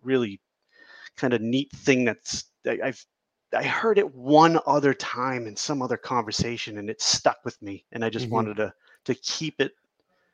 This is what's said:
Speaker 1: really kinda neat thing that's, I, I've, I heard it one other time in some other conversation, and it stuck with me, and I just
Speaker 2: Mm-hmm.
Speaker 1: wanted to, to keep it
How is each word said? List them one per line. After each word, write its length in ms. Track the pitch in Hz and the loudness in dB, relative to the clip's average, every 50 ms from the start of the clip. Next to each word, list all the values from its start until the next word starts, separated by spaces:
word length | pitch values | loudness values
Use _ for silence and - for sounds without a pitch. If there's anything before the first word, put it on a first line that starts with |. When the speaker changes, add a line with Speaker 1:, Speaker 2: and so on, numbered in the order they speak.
Speaker 1:
really 380 | - 127 131 127 120 104 98 - _ _ _ _ _ _ _ _ - - - - - - - - | -4 -2 0 0 0 -2 -6 -10 _ _ _ _ _ _ _ _ -20 -20 -20 -20 -20 -20 -8 -4
kinda 220 | - 131 123 113 | -2 0 0 0
neat 320 | 110 117 123 135 139 - | 0 0 -2 -2 -2 -4
thing 340 | - - - 143 135 127 123 | -10 -2 2 2 4 4 2
that's, 400 | 117 107 - _ - - - - - _ _ - - | 0 -2 -4 _ -10 -10 -10 -10 -12 _ _ -6 -4
I, 120 | 120 - 113 | -4 -4 -4
I've, 220 | 135 127 - - _ _ _ _ _ _ _ _ _ - | -6 -8 -8 -14 _ _ _ _ _ _ _ _ _ -4
I 80 | - 135 | -2 -2
heard 340 | 135 - - - 226 208 202 | -2 -2 0 0 2 4 4
it 160 | 202 151 135 | 2 2 -2
one 440 | 127 123 135 151 151 160 165 165 160 - | -6 2 6 8 8 10 8 8 4 4
other 280 | 143 143 147 139 143 131 | 2 2 4 4 2 2
time 520 | - - - - 120 127 131 131 123 117 107 | 0 -2 -6 -6 -4 -4 -2 -4 -4 -6 -8
in 80 | 104 | -8
some 260 | - - - 151 139 | -8 -6 -4 -4 -4
other 160 | 127 120 120 - | -2 -2 -4 -4
conversation, 840 | - - 131 120 110 107 104 - - 117 120 113 - 120 107 104 | -4 -2 -2 -2 -2 -2 -4 -4 -2 -2 -4 -6 -8 -8 -10 -8
and 100 | 101 104 | -8 -8
it 120 | 110 - | -8 -4
stuck 360 | - - - - - 131 117 - - | -2 0 0 2 2 0 0 0 -4
with 160 | 123 - _ | -10 -10 _
me, 240 | 107 101 98 92 - _ | -12 -12 -12 -14 -14 _
and 120 | - 117 113 | -8 -6 -4
I 60 | 113 | -4
just 160 | 107 113 123 | -4 -4 -4
Speaker 2:
Mm-hmm. 80 | 117 113 | -2 -2
Speaker 1:
wanted 240 | 113 113 107 104 104 | -2 -2 -2 -2 -4
to, 160 | 107 95 - _ _ _ _ _ _ | -4 -4 -6 _ _ _ _ _ _
to 100 | - 123 | -6 -6
keep 460 | - - - - - 160 151 - - | -4 -6 -8 -6 -6 -6 -6 -2 -2
it 120 | 135 - - _ _ _ _ _ _ _ _ _ _ _ | -2 -4 -4 _ _ _ _ _ _ _ _ _ _ _